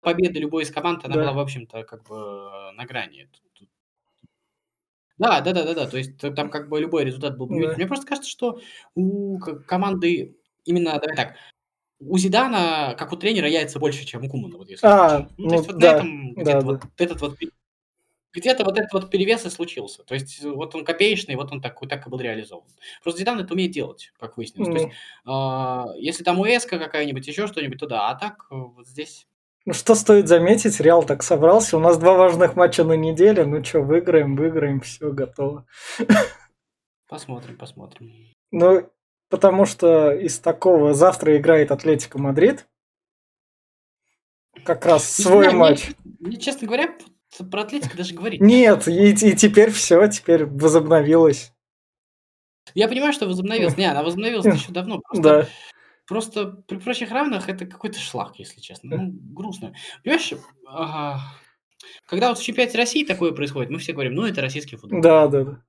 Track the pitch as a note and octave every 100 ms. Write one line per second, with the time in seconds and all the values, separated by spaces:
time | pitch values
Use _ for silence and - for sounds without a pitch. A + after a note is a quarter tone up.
0 | - E3+ F3+ D3+ D3+ D#3+ D3+ D3+ F3 E3
1 | C3+ D3+ D3 C#3 C#3 C3+ A#2 A2+ A2+ A2
2 | _ G#2+ G#2 G2+ G2 G2 G2 G2+ B2 B2+
3 | F2+ C#2 C#2+ _ _ _ _ _ _ _
4 | _ _ _ _ _ _ _ _ _ _
5 | _ _ A3 D#3+ C#3 F3+ D#3+ E3 C3 B2+
6 | C3+ - C#3+ C#3+ D3 D3+ D3 D3+ E3 E3+
7 | C#3 B2+ C#3+ B2+ B2+ D#3+ D#3+ D#3+ F#3+ C#4
8 | C4+ C4+ - - A#3+ A#3 - - _ -
9 | F#3+ G3+ G3+ F#3+ F3+ D3 - F#3 G3 F#3+
10 | E3+ F3 - _ _ _ - F3 E3 D3+
11 | D3+ D3 A2+ - - _ _ _ _ _
12 | C#3 F#3 F#3 G#3 B3+ A3 E3+ D#3+ C#3+ A#2+
13 | C#3+ F3 G3+ A3 D3 D#3+ D3 C#3 D3 -
14 | - A#2+ C3 C3 G2 - - F#2+ A3 G3+
15 | E3+ D3 C#3 - D#3+ E3 D#3+ F3+ E3 D3+
16 | E3 D3 C3+ A#2+ D#3 C#3 C3 C3+ - _
17 | F3 E3+ D3 C#3+ - _ _ _ _ _
18 | _ _ _ - A#3 B3+ G3 F#3+ G#3+ F#3+
19 | F#3 G3 G3 A3+ F3+ - E3+ - - -
20 | _ C3+ C3+ - D3 C#3 D#3 D#3+ D#3 E3
21 | G3+ G3 - C3 C#3 C#3 C3+ - C3+ C#3
22 | C#3+ C3 B2 A2 G#2 F2 _ _ - -
23 | - E3+ F#3+ A#3 F#3 E3+ F3+ D3 - -
24 | - _ A2+ - A2 - F#3 E3 D#3 -
25 | - _ - C3+ C3+ C3 C3 B2+ A#2+ D2+
26 | D#3 E3+ F3+ F3+ G3+ A#3+ A#3+ F3 D#3+ D#3
27 | D3 C3+ C3+ D3+ G#3 E3 C#3+ C3+ D3 A2+
28 | G#2 C3 G#3 G3+ _ C3+ B2 B2 B2 C3
29 | D3+ - _ _ _ _ - - - G#3+
30 | - G#3 F3+ E3+ E3+ A3+ A3 - D3+ E3+
31 | D#3+ C#3+ - D#3+ D#3+ G#3 G#3+ D#3+ E3 E3+
32 | E3+ F#3 F#3 E3+ F3 F3 F3 E3+ E3 D#3+
33 | D#3+ D#3+ G3 G3+ D3 D3+ C3+ D#3+ C#3 E3
34 | F3 E3 C#3+ C#3 D#3+ D#3+ D3 C#3 - -
35 | D3+ C#3 B2+ - C#3 D3 - _ - -
36 | - G#3 - - _ _ _ _ _ _
37 | _ D#3 - B2 B2 A#2+ - - - -
38 | A2+ _ _ _ _ E3 F3 F#3 F3+ _
39 | _ _ _ F#3 G3 F#3+ G3 - E3+ D#3+
40 | D3+ D3 F#3 - - D#3+ F#3+ F3 D3 C#3+
41 | F3+ F#3 D#3 D3+ D3 D#3+ C#3+ C#3 D#3+ D3+
42 | - C3+ C#3 C#3 G3 C#4+ _ _ _ _
43 | _ _ _ _ _ _ _ _ _ _
44 | _ _ _ _ _ _ - E3 E3+ D#3+
45 | - - G3 G3 F#3+ F3+ D#3+ D3 - -
46 | - - F3 A3+ - C4+ G#3+ A#3+ E4 -
47 | - _ _ - F#3 G3 G#3 D4 C4 F3
48 | F3+ E3+ G3+ F#3+ G3+ B3 A#3 G3+ - E3+
49 | G3+ G#3 G#3+ F#3+ G#3+ G#3 A3 G#3+ - F3
50 | G#3 G#3 - E3 D3 C#3 D#3 D#3+ D3+ D#3+
51 | D3 E3 D#3+ - - _ _ _ _ _
52 | _ _ _ _ _ _ - F3 A3 B3
53 | D4 C#4+ G3+ F#3 F#3+ A3 F3 D3 F#3+ C#3+
54 | D#3 F3 A3+ A#3 G3+ E3 - F3+ F#3 G#3+
55 | - G3+ D#3 D3+ D3+ - - _ _ _
56 | _ G#3 A3 G#3+ G3 - _ F#3+ A#3+ A#3+
57 | A3+ A#3+ D4 G#3 F#3 F#3 F3+ - G#3+ G#3+
58 | - - G2+ - F#2+ - - F#2+ A#2+ D#3+
59 | F#3 - C3 C#3+ G3+ F#3 - - - -
60 | - E4 - - - _ - C3+ D#3 D#3
61 | D3 C#3 C#3 - _ _ _ _ - -
62 | _ F3+ B3 A#3 - A#3 A#3+ A3 A#3+ D4+
63 | - G3+ E3+ D#3 C#3+ C#3 A#2+ C3+ - C#3+
64 | C3 C#3 A3 F#3 C3 C#3 - A2+ - F3+
65 | E3 D#3 D3+ C#3 C3+ -